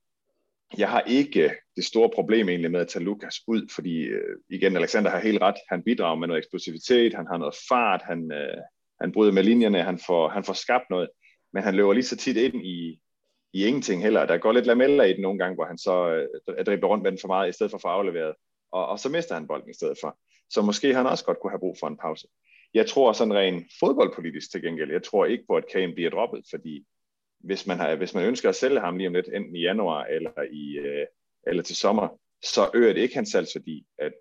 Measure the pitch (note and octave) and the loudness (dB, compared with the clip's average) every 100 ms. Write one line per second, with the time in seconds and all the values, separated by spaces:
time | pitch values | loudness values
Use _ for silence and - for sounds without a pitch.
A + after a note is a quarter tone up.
0 | _ _ _ _ _ _ _ - G2 A#2 | _ _ _ _ _ _ _ -2 2 2
1 | - C3 C#3+ F#2+ D2+ - _ - - A2 | 4 2 4 4 2 0 _ -10 -2 4
2 | A2+ G#2 F#2 A2 F#2+ F2 E2 F2 E2+ F#2+ | 4 4 2 2 4 0 0 0 -2 -4
3 | F2 G2+ - - - A2 - - F2+ E2 | -6 -6 -10 -12 -4 -4 -4 -8 -4 -4
4 | B1 G1+ G1+ - _ F#2 F#2+ F2+ E2+ A2 | -4 -4 -6 -10 _ 0 0 2 0 2
5 | G2 F#2 A2 G#2 G2 - - F2+ G#2 B2 | 2 0 0 2 2 0 -6 -4 0 0
6 | E2+ D#2+ F2 D#2+ - F2 F#2 D#2+ - B2 | 0 -2 -2 -4 -4 -10 -10 -10 2 4
7 | A#2 F#2+ E2+ F2 D2 - - B2 A2 F2+ | 4 0 -6 -4 -6 -8 -2 0 2 0
8 | - E2+ D#2+ D2 C#2+ E2 - _ _ _ | -2 -6 -6 -6 -8 -10 -14 _ _ _
9 | F#2 G#2+ G#2 F#2+ G2 A#2+ A2 F#2+ F#2 F2 | -2 4 6 6 6 6 4 4 0 -2
10 | - F2 D#2 G2 F#2+ F#2+ - A#2+ - F2+ | 0 2 2 0 -4 -6 0 -2 0 -4
11 | E2 _ _ _ _ F#2+ G2+ F#2+ G2+ A2+ | -4 _ _ _ _ -4 0 4 4 4
12 | B2+ A2 C3+ A2 C3 A#2+ F#2 F2 E2 D#2+ | 2 -4 -2 0 0 -2 -8 -8 -10 -12
13 | _ _ _ _ _ F#2 G#3 C#3+ A#2 F2+ | _ _ _ _ _ -2 0 0 -2 0
14 | G#2+ G2+ C#2+ E2+ A2 A#2+ A#2 A#2+ C3+ C#3+ | 2 2 2 2 4 4 4 4 6 6
15 | G2+ F#2 F#2+ G2 F2+ E2+ E2 E2+ G2 F2+ | 4 2 -2 -2 -4 -4 -6 -6 -2 0
16 | F2 D#2+ C#2 - - F2 G#2 G2 F#2 G#2 | 2 0 -4 -8 -8 -4 -2 0 2 2
17 | F#2+ F#2 F#2+ F#2+ F#2 - G#2+ G2+ F2+ F#2+ | 0 -4 -2 0 0 -2 -4 -4 -4 -2
18 | F#2+ E2 D#2 - _ _ _ F#2 F2 G#2 | -2 -2 -6 -8 _ _ _ -4 -4 -4
19 | C3+ E3 E3+ E2 D2+ D2 - - D2+ C#2+ | -4 -4 -4 -8 -6 -8 -10 -6 -6 -6
20 | D2+ - _ _ _ A2+ G#2 G#2 C#3 B2+ | -10 -12 _ _ _ 0 0 2 2 2
21 | B2+ E3 - - F#2+ F#2 F#2 - D2+ D2+ | 2 0 -2 -4 -4 -4 -6 -6 -8 -6
22 | E2 D#2 - _ _ _ _ A2+ A2 C#3 | -8 -8 -14 _ _ _ _ 2 2 6
23 | B2 G#2+ A2 G2+ F#2+ F2 - - G3+ C4 | 4 6 2 4 2 0 -8 0 2 4
24 | G#2 - E2 D2+ - F2+ E2 D#2+ D2 F2 | 2 0 -10 -10 -10 -8 -6 -6 -4 -4
25 | - G#2 E2+ A#2+ - E2+ - G2 F2 D#2+ | 0 2 2 0 0 -2 0 -2 -2 -2
26 | E2 E2+ A#2+ - - D2+ D#2+ D2 - _ | -4 -2 -4 -6 -12 -14 -12 -14 -16 _
27 | _ _ _ _ F2 G2 F#2+ F2+ D#2+ F#2 | _ _ _ _ -8 -6 -4 -4 -2 -2
28 | F2+ G2 G2 B2+ G2+ F#2 C3 C3 F2+ F2+ | -4 -2 -2 0 0 2 0 0 -2 -4
29 | F#2+ F2 - G2+ G2 E2+ F2 G#2+ F2+ D2+ | -2 -2 -4 -8 -10 -4 -2 0 -2 -4
30 | - D#2 D#2+ D2+ C#2+ D2+ D2 D2 C#2+ C#2+ | -4 -6 -6 -8 -10 -10 -10 -8 -6 -6
31 | D2 _ _ _ - F2 D#2 - G2 G#2+ | -8 _ _ _ -4 -4 -4 -2 0 2
32 | F2+ - _ _ - A#2 G2 A#2 A#2 F2+ | -2 -6 _ _ -2 0 2 4 4 4
33 | B2+ C#3+ - F#2+ D#2+ - - D2 - - | 0 -2 -2 -2 -2 -8 -12 -14 -16 -10
34 | D2+ - | -8 -8